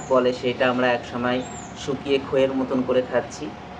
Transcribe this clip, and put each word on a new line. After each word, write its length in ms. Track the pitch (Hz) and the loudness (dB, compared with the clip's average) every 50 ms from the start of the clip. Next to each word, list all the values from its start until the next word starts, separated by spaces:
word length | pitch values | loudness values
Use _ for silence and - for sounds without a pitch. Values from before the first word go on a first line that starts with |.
| - - | 2 4
বলে, 220 | 131 127 123 123 | 4 4 4 4
সেটা 320 | 123 - - 123 120 - 135 127 | 2 0 -2 -2 0 2 2 2
আমরা 160 | 123 127 127 127 | 4 4 2 2
একসময় 460 | 120 120 - - 123 120 123 123 123 131 131 - - - - - - - | 2 0 -2 -6 -6 -2 0 0 0 -2 -4 -6 -10 -12 -12 -14 -12 -8
শুকিয়ে 360 | - 147 131 127 - 143 139 135 135 - | -6 -6 -4 -4 0 0 0 0 2 2
খইয়ের 220 | 143 135 135 135 135 | 2 4 4 4 2
মতন 240 | 131 131 127 139 127 123 123 | 0 0 0 0 0 0 2
করে 140 | 127 127 123 - | 2 2 2 2
খাচ্ছি। 340 | 127 120 - - - - 151 - - - - - - | 0 -2 -2 -2 -8 -10 -10 -10 -10 -12 -14 -14 -14